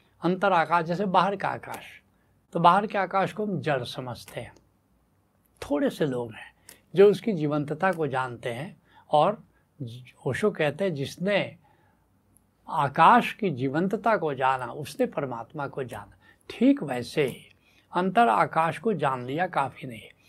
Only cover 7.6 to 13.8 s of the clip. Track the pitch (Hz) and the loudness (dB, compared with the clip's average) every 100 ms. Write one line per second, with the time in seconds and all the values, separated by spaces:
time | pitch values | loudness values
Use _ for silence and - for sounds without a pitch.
7.6 | 143 151 190 165 147 131 127 117 127 120 | -2 -2 -2 0 -2 -2 -4 -6 -8 -8
8.6 | 185 - _ - - 151 170 220 - _ | -10 -14 _ -20 0 2 2 0 -12 _
9.6 | _ - 120 123 - _ 139 117 208 208 | _ -14 -14 -12 -20 _ -6 0 -2 0
10.6 | 151 147 196 143 135 - 185 196 123 - | -2 0 -4 -2 -8 -4 0 0 -2 -10
11.6 | _ _ _ _ _ _ _ _ _ _ | _ _ _ _ _ _ _ _ _ _
12.6 | - 160 139 143 170 233 - - 190 123 | -6 -2 0 6 8 8 4 -2 -4 -2
13.6 | 131 147 | -2 0